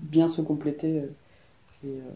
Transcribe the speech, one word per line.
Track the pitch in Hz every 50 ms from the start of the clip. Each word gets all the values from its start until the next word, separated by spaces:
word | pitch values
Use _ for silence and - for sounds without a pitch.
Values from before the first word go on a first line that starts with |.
bien | 156 147 151 160 165 165
se | 165 170
compléter. | 151 156 151 147 - 151 143 - - 160 160 151 143 139 143 - - - - - - - - - - - - - 143
Et, | 139
euh, | 135 135 131 127 -